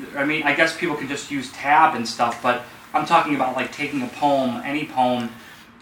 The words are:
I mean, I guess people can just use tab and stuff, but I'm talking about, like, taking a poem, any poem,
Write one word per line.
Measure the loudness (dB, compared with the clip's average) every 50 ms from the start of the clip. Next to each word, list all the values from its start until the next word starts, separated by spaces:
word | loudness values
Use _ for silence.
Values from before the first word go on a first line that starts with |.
| -12 -10 -6
I | -4 -2
mean, | 0 0 0 0
I | 0 2
guess | 2 2 2 0
people | -2 -4 -4 -4
can | -4 -6 -6
just | -8 -8 -8 -6
use | -6 -6 -6 -8 -10
tab | -6 0 4 6 6 6 6 4
and | 2 -4
stuff, | -4 -2 0 0 0 0 0 0
but | 0 0 0 -4 -10 -18 -20 -10 -4 -4
I'm | -2 0
talking | 4 4 4 4 4 0
about, | 0 0 0 -2
like, | -2 -4 -6 -6
taking | -6 -6 -4 -4 -4 -4
a | -6
poem, | -2 0 2 4 4 4 2 2 -2 -4 -4
any | -4 -4 -4 -4
poem, | -4 0 2 2 2 2 0 -2 -4 -8 -12 -20 -20 -20 -20 -20 -20 -20 -20